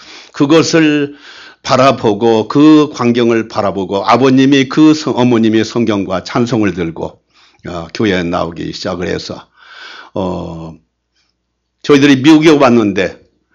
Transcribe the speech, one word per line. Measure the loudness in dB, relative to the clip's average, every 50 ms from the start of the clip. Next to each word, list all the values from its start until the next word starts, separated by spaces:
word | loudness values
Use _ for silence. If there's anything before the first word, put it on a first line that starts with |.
| -20 -20 -20 -20 -20 -8 -4
그것을 | -2 0 2 4 2 2 2 2 2 2 2 0 -2 -4 -6 -8 -14 -20 -20 -20 -20 -20 -20 -20 _ -6
바라보고 | -2 0 2 2 2 2 0 0 -2 -2 0 0 0 2 0 0 0
그 | 2 4 6 6 6 4 2 0 -4
광경을 | -4 -2 0 0 0 0 0 0 -2 -4
바라보고 | -6 -6 -4 -4 -4 -4 -6 -6 -4 -6 -4 0
아버님이 | 0 2 2 2 2 4 4 4 4 2 2 0 0
그 | 2 4 4 4 4
성-, | 2 -2 -4 -2
어머님이 | 0 0 2 2 2 2 2 0 0 -2
성경과 | -2 -4 -4 -2 -2 -2 -4 -4 -4 -6 -8 -6
찬송을 | -4 -4 -2 -2 -2 -2 -2 -2 -2 -2
들고, | -4 -6 -8 -8 -10 -12 -12 -12 _ _ _ _ _ _ _ _ _ -16
어, | -14 -12 -14 -14 -10 -6
교회에 | -4 -2 -2 -2 -2 -4
나오기 | -4 -4 -4 -6 -6 -8 -10 -12 -12 -10
시작을 | -10 -8 -8 -8 -8 -8
해서, | -8 -8 -8 -10 -12 -16 -16 -20 _ _ _ _ -20 -20 -20 -20 -20 -20 -20 -18 -12 -10
어, | -8 -6 -6 -8 -8 -10 -12 -14 -14 -16 -18 -18 -20 _ _ _ _ _ _ _ _ _ _ _ _ _ _ _ _ _ _ _ _ 0
저희들이 | 2 2 4 4 4 2
미국에 | 4 4 4 4 6 6 4
왔는데, | 4 4 4 4 4 4 2 0 0 -2 -4 -4 -6 -12 _ _ _ _ _ _